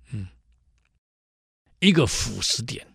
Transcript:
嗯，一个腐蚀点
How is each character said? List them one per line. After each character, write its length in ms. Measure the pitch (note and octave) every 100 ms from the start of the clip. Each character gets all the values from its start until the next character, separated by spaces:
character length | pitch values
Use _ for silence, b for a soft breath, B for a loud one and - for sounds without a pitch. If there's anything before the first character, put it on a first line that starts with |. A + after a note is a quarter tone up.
| _
嗯， 160 | A2 F#2 _ _ _ _ _ _ _ _ _ _ _ _ _ _ _
一 140 | F#3
个 120 | E3 A#2+
腐 360 | - - G2+
蚀 240 | - - A#2
点 200 | B2+ -